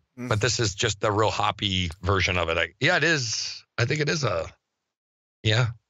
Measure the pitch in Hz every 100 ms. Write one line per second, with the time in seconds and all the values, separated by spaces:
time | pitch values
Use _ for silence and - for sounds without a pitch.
0 | _ - 123 107 123 - 107 - 113 -
1 | 110 104 107 - 104 - 101 95 87 -
2 | 95 95 90 90 82 85 82 - 147 175
3 | 160 156 117 - - - - - 120 151
4 | 147 170 123 85 80 - _ _ _ _
5 | _ _ _ _ 110 110 120 - _